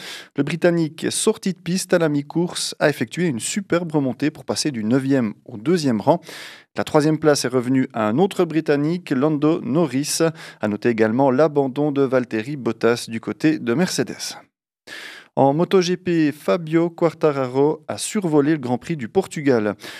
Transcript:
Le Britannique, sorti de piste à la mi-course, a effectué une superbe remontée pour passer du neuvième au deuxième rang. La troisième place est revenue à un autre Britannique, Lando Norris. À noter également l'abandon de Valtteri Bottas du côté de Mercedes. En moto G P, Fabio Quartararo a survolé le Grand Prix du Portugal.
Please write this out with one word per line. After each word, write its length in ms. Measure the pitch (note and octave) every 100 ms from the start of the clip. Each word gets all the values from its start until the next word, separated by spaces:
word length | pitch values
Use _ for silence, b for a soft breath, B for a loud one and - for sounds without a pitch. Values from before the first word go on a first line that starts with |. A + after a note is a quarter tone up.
| B B B -
Le 60 |
Britannique, 640 | C#3+ E3+ F3 E3+ D#3 D#3+ -
sorti 440 | - - G#3+ G3
de 40 | F3+
piste 360 | E3 F#3 -
à 40 | F3+
la 120 | D#3+
mi-course, 680 | D3 C#3+ E3 F3 - - -
a 120 | D#3
effectué 360 | C#3+ A#2+ - F3
une 140 | A2+
superbe 500 | - G#3 F#3+ E3+ F3
remontée 400 | D3+ C3+ A#2+ C#3+
pour 140 | D#3
passer 260 | - G#2+ D#3
du 140 | A#2+
neuvième 480 | G#2+ C3+ C3+ C#3 A2 - -
au 100 | A#2+
deuxième 460 | B2 F3+ C#3+ A2
rang. 180 | B2 F3 B B B B B -
La 80 |
troisième 340 | G2+ D#3 D3 D3+
place 280 | D3+ C#3 B2
est 20 |
revenue 400 | B2+ A#2+ C3 B2+
à 120 | A#2+ G#2+
un 120 | B2
autre 260 | G3 -
Britannique, 680 | E3+ D#3 D#3 C#3+ D3+ F3+ F3+
Lando 520 | C3 D#3 D3 D3+ E3
Norris. 560 | - C#3+ D#3+ C3 C#3+ - D#3+ D#3+ B B
À 80 | G#2+
noter 220 | G#2 B2
également 400 | A2+ A2 A#2+ C#3
l'abandon 600 | B2+ D#3+ C#3+ C3+ C3 D3
de 120 | C#3
Valtteri 540 | C3+ C3 A#2+ A2 A2 D3+
Bottas 500 | A#2 A2 A#2 A#2+ -
du 100 | A2+
côté 400 | - - D#3 -
de 160 | A#2
Mercedes. 600 | A#2+ F3+ - A2+ - - - _ _ _ _ - B B B B
En 200 | - C3+
moto 260 | D3 E3+ G3
G 160 | F3 F3+
P, 340 | F3 E3+ D3+
Fabio 600 | C#3 - F#3+ D#3+ E3 E3+
Quartararo 960 | E3+ E3+ E3 D#3+ C#3 B2+ C3 D3 - -
a 80 | -
survolé 560 | - G#3+ F#3 D3+ C#3+
le 60 | D#3+
Grand 180 | B2 B2
Prix 220 | - E3
du 100 | A2+
Portugal. 680 | F#3+ F#3 - C#3 A#2+ G#2 F#2+ B